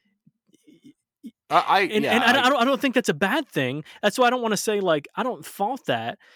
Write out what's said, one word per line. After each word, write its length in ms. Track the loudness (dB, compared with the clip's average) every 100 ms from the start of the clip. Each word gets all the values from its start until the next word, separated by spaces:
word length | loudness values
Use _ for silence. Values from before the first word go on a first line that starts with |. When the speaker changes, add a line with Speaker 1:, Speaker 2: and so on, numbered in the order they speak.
| _ _ _ _ _ _ _ _ -20 _ _ _ -20 _ 0
Speaker 1:
I, 80 | 2
I, 200 | 4 2
Speaker 2:
and, 220 | 2 0
Speaker 1:
yeah, 100 | 0
Speaker 2:
and 100 | 2
I, 180 | 2 4
Speaker 1:
I 40 | 2
Speaker 2:
I 20 |
don't, 120 | 2
I 20 |
don't 160 | 2 0
think 140 | 0
that's 160 | 0 0
a 40 |
bad 320 | 0 0 -2 -4
thing. 380 | -4 -4 -4 -12 -2
That's 180 | -2 2
why 80 | 2
I 40 |
don't 100 | 2
wanna 140 | -2 -2
say, 240 | -2 0
like, 260 | 2 0 -2
I 80 | -6
don't 220 | -6 -6
fault 400 | -12 -6 -6 -4 -4
that. 320 | -4 -4 -10 _